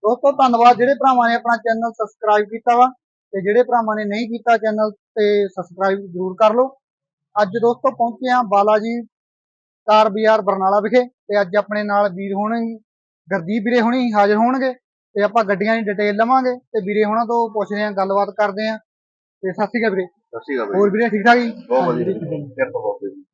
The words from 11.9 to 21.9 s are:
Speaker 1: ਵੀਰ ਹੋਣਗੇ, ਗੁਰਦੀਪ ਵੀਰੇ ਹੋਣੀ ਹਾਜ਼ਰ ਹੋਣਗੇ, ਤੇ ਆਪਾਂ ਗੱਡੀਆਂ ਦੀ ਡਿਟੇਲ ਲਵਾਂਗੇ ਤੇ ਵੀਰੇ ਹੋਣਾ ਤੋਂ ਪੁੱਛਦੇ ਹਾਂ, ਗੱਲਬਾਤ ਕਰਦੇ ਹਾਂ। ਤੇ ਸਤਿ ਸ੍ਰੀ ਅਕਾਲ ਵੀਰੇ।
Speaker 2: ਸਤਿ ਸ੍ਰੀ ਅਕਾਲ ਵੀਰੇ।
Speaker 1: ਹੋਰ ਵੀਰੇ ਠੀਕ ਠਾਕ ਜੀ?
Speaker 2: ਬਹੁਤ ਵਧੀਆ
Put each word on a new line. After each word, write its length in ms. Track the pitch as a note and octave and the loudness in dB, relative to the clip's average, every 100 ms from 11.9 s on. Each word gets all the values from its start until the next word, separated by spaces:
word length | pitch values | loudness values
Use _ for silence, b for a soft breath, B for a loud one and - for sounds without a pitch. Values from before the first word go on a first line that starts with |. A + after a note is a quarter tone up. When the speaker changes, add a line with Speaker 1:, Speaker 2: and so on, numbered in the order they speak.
| G3+ G#3 | 0 0
Speaker 1:
ਵੀਰ 240 | F3+ G3 | -2 -6
ਹੋਣਗੇ, 420 | G3 G#3+ A#3 A3+ A3+ _ _ _ _ _ | -4 -4 -4 -6 -10 _ _ _ _ _
ਗੁਰਦੀਪ 340 | F#3+ E3 A3 G#3 | -6 -2 -4 0
ਵੀਰੇ 160 | B3 | 0
ਹੋਣੀ 300 | A3+ B3+ A#3+ | 2 0 0
ਹਾਜ਼ਰ 220 | G#3+ G3+ G#3 | 2 2 4
ਹੋਣਗੇ, 380 | A#3 C4 B3+ | 2 0 -2
ਤੇ 500 | B3+ _ _ _ - | -4 _ _ _ -2
ਆਪਾਂ 200 | G3+ A3+ | 0 0
ਗੱਡੀਆਂ 320 | G3+ G3+ G#3 A3+ | 0 0 0 -2
ਦੀ 60 | |
ਡਿਟੇਲ 340 | G#3 G3 G#3 G#3 | -2 -2 -2 0
ਲਵਾਂਗੇ 400 | A3+ C4 B3+ B3 | 2 2 0 -4
ਤੇ 240 | _ A3 | _ -6
ਵੀਰੇ 240 | F#3+ G#3 G#3+ | -2 0 0
ਹੋਣਾ 200 | A3 A#3 | 0 0
ਤੋਂ 240 | A#3 A3+ | 0 0
ਪੁੱਛਦੇ 340 | G#3+ G3 G#3 | -2 -4 -4
ਹਾਂ, 80 | G#3+ | -4
ਗੱਲਬਾਤ 380 | G3 G3 G3 G3+ | -2 -2 0 -2
ਕਰਦੇ 400 | G3 G#3 G3 A3 | 0 -2 -2 -6
ਹਾਂ। 80 | A3 | -6
ਤੇ 720 | _ _ _ _ _ _ F#3+ | _ _ _ _ _ _ -8
ਸਤਿ 120 | F#3 F#3+ | -4 -4
ਸ੍ਰੀ 160 | A#3 | 0
ਅਕਾਲ 100 | A3 | -2
ਵੀਰੇ। 140 | F#3+ F3+ | -2 -6
Speaker 2:
ਸਤਿ 340 | _ _ - | _ _ -18
ਸ੍ਰੀ 160 | - F#3 | -6 -4
ਅਕਾਲ 120 | D#3 | -2
ਵੀਰੇ। 120 | F#3+ | 2
Speaker 1:
ਹੋਰ 100 | G#3 | 2
ਵੀਰੇ 200 | G3+ A#3 | 2 0
ਠੀਕ 160 | G#3 G#3 | 0 4
ਠਾਕ 120 | A#3+ | 4
ਜੀ? 120 | A#3+ G#3 - | 2 -8 -2
Speaker 2:
ਬਹੁਤ 200 | B3+ | 0
ਵਧੀਆ 180 | - | 0